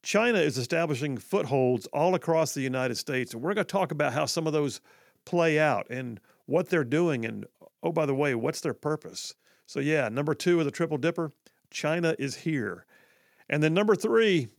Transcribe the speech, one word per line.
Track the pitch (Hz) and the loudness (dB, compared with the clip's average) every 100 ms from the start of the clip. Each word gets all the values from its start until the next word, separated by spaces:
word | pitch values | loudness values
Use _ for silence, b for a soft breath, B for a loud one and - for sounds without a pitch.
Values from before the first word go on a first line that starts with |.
China | - 202 233 220 | 0 2 4 4
is | 151 127 | 2 0
establishing | 120 165 165 135 147 127 | -2 0 0 -2 -2 -6
footholds | - 196 117 135 127 123 - | -2 -2 0 2 2 0 -2
all | 143 165 185 | 0 2 2
across | - 160 156 | 2 2 2
the | 147 | -2
United | 131 127 127 117 | -4 -2 -2 -4
States, | - 131 120 | -4 -4 -4
and | 113 | -6
we're | 147 | -4
gonna | 202 190 | -2 -2
talk | 196 175 | -2 -2
about | 151 147 | 0 0
how | 127 147 | 0 -2
some | - 160 | -2 0
of | |
those | 151 143 - b b b b - | 0 -2 -4 b b b b -4
play | 175 165 151 | 2 4 4
out | 151 110 - | 4 2 -2
and | 127 127 107 b b b | -8 -8 -12 b b b
what | 151 185 | 0 2
they're | 175 | 0
doing, | 127 147 175 131 113 | 2 2 2 0 -2
and, | 107 101 _ - _ | -8 -12 _ -20 _
oh, | 165 | -2
by | 165 151 | 0 0
the | |
way, | 135 147 120 | 0 0 0
what's | 127 156 | -2 -2
their | 156 120 | -6 -4
purpose? | 151 151 - - - - b b b | -4 -4 -6 -12 -14 -16 b b b
So, | - | -4
yeah, | 139 156 120 | 0 2 0
number | 117 147 151 | -2 -2 0
two | 180 170 | 2 2
of | 143 | 2
the | |
Triple | - 165 151 | -2 -2 0
Dipper, | 151 170 160 - _ b b | -2 -2 -6 -8 _ b b
China | - 151 165 165 160 | -4 -2 0 0 0
is | 135 - | -4 -4
here. | 170 151 101 87 _ b b b b b b | -4 -2 -4 -8 _ b b b b b b
And | 147 | 0
then | 156 | 2
number | 165 214 202 | 2 2 2
three | 214 226 220 175 117 | 4 4 4 2 0